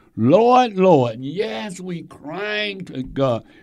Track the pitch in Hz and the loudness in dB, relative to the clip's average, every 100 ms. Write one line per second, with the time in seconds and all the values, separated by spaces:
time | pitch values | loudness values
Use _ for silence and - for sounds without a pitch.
0 | _ - 117 185 240 254 247 185 190 151 | _ -2 4 4 6 4 2 2 4 6
1 | 117 113 135 170 214 220 214 180 180 175 | 4 -4 -10 -6 -6 -6 -10 -12 -10 -10
2 | 143 - 143 170 208 208 202 190 147 135 | -12 -18 -14 -10 -6 -6 -6 -8 -12 -10
3 | 127 135 135 113 - _ | -8 -2 0 0 -6 _